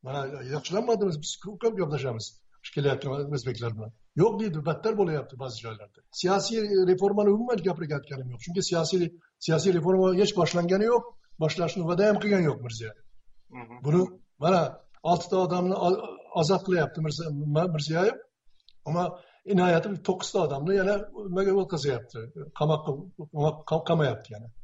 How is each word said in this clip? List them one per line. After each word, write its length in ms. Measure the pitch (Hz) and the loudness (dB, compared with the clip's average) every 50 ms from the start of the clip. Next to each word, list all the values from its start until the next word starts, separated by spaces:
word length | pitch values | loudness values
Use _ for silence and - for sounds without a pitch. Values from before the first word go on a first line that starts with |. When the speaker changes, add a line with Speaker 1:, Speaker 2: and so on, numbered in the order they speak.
| _ | _
Speaker 1:
Mana 160 | 131 135 143 139 135 143 139 123 | -8 -8 -6 -6 -8 -8 -10 -10
yaxshilanmadimi, 680 | 127 139 151 - - 165 202 240 247 226 202 202 196 170 | -6 -6 -6 -6 -4 -2 -2 0 0 0 2 2 0 -2
biz 160 | 151 147 - - | -2 -6 -10 -12
ko'p, 200 | - - 185 214 185 | -10 -12 -14 -12 -2
ko'p 160 | - 226 220 | -2 -2 0
gaplashamiz 500 | 196 180 151 147 139 127 131 117 113 113 - - - _ _ _ _ | 0 -4 -2 -2 -2 -2 -4 -4 -6 -8 -12 -16 -20 _ _ _ _
shu 120 | _ - - | _ -10 -4
kelayotgan 400 | - 139 139 131 131 - 143 131 139 147 143 | 0 0 2 0 0 -2 -6 -4 -4 -4 -4
o'zbeklar 420 | 147 139 113 127 120 104 120 117 113 | -4 -4 -4 -4 -6 -4 -4 -6 -6
bilan. 200 | 110 110 113 - _ _ _ _ | -6 -10 -14 -16 _ _ _ _
"Yo'q", 200 | - 170 226 214 | 2 2 4 4
deydi, 240 | 196 220 214 160 156 147 | 0 -4 -4 -4 -4 -4
"battar 300 | 165 156 - - 220 220 | -4 -4 -2 -2 -2 0
bo'layapti 380 | 208 196 170 156 147 123 - - | 2 0 0 0 -4 -6 -8 -12
ba'zi 200 | 123 135 131 117 107 | -10 -10 -10 -10 -10
joylarda". 420 | 113 117 110 104 104 - _ _ _ _ | -12 -12 -12 -12 -16 -20 _ _ _ _
Siyosiy 480 | _ - - 180 190 202 196 - 226 226 214 208 202 190 185 | _ -4 0 2 2 2 0 0 -2 -2 0 2 4 4 4
reformani 460 | 180 185 185 190 202 202 202 208 208 | 4 4 4 4 2 4 4 4 4
umuman 280 | 202 214 233 247 240 202 | 4 4 2 0 -2 0
gapirayotganim 680 | 165 185 175 156 165 147 151 143 - - 143 131 131 127 | 0 -2 -2 -2 -4 -4 -6 -6 -6 -8 -12 -10 -10 -10
yo'q. 120 | 123 - | -12 -12
Chunki 220 | - - 170 196 180 | -10 -6 -4 -4 -2
siyosiy, 420 | - 175 170 160 156 185 185 175 165 - - _ _ _ _ - | 0 0 0 0 2 2 0 0 0 -4 -10 _ _ _ _ -2
siyosiy 300 | - 160 160 156 196 185 | 0 2 2 4 4 2
reforma 340 | 175 147 175 190 190 190 185 185 | 4 4 4 4 6 6 4 4
hech 200 | 175 202 190 - | 4 2 2 4
boshlangani 520 | - 180 - - 175 170 175 185 196 208 | 2 0 2 2 0 2 2 2 2 4
yo'q, 180 | 226 240 233 233 - - - _ _ - | 4 4 2 2 0 -18 -20 _ _ -6
boshlashni 480 | - 160 156 151 - 175 160 - 196 170 | -2 -2 -2 0 0 -2 -2 -2 -4 -2
va'da 180 | 160 175 170 202 | -2 2 4 4
ham 140 | 214 208 202 | 4 4 4
qilgani 260 | 208 208 202 190 175 | 2 2 4 4 4
yo'q 140 | 151 135 117 | 2 0 -2
Mirziyoyev. 400 | 117 120 113 110 110 110 110 _ - - - - _ - - - - - | -6 -10 -10 -10 -10 -12 -14 _ -20 -20 -20 -20 _ -20 -20 -20 -20 -20
Speaker 2:
Mhm. 280 | - 127 120 113 117 123 | -18 -18 -16 -16 -16 -8
Speaker 1:
Buni 220 | 131 143 151 180 185 180 - - - _ _ | -2 2 4 4 4 2 -2 -14 -20 _ _
mana 240 | _ 139 165 190 180 160 - - - _ - - - | _ 2 4 4 4 2 0 -4 -10 _ -20 -20 -8
oltita 360 | _ 160 175 170 - - - | _ 0 0 0 0 -2 0
odamni 380 | 185 185 175 175 180 180 180 190 | 0 2 2 0 0 0 0 0
o-, 280 | 202 - 175 185 208 - - - - - - - | 2 2 2 2 0 -2 -10 -12 -16 -18 -6 0
ozod 300 | 185 165 147 190 185 - | 0 4 4 4 2 2
qilyapti 360 | - 185 170 151 139 - - | 0 2 2 2 0 -2 -4
Mirza-, 320 | 156 156 147 - 165 160 147 143 147 | -4 -4 -4 -4 -6 -6 -6 -4 -4
Ma-, 220 | 147 147 156 170 185 | 0 2 2 2 2
Mirziyoyev. 480 | 165 156 143 151 156 165 185 214 - - - _ _ _ _ - - - _ _ _ - - | 0 -2 -2 -2 0 2 2 2 2 -2 -12 _ _ _ _ -20 -20 -20 _ _ _ -14 -8
Ammo 220 | 143 151 175 180 175 - - - - _ _ _ | -4 -2 -2 -2 -2 -4 -8 -18 -20 _ _ _
inoyati 420 | 185 202 180 180 180 170 165 170 214 202 160 | 2 4 4 6 6 4 4 2 0 -6 -6
to'qqizta 380 | - - 185 185 - - - 208 | -2 -2 -2 -2 -2 -4 0 0
odamni 340 | 175 147 139 139 143 170 196 | 0 0 0 -2 -2 0 2
yana 200 | 202 185 190 208 202 208 - - - | 2 2 2 0 0 -2 -8 -12 -12
nimaga 340 | 214 196 175 185 196 196 190 | -8 -4 -2 0 2 4 4
o'tkazyapti, 640 | 202 190 - - 156 131 143 131 117 110 - - 117 110 117 - - - - - | 2 2 0 -2 -4 -2 -2 -2 -2 -4 -10 -14 -14 -14 -12 -14 -14 -16 -14 -4
qamoqqa, 380 | - 151 156 156 151 156 - 139 139 180 185 - - 160 151 - 151 147 156 151 - | -2 2 2 2 0 0 -4 -6 -6 -8 -16 -14 -16 -16 -12 -4 -2 -2 -2 -2 -2
qam-, 240 | - - 160 165 165 | -6 -4 -4 -2 0
qamayapti 440 | - 170 160 151 135 113 - - - | 0 2 2 2 0 0 -4 -10 -16
yana. 180 | 110 104 113 117 - - | -16 -16 -16 -16 -18 -18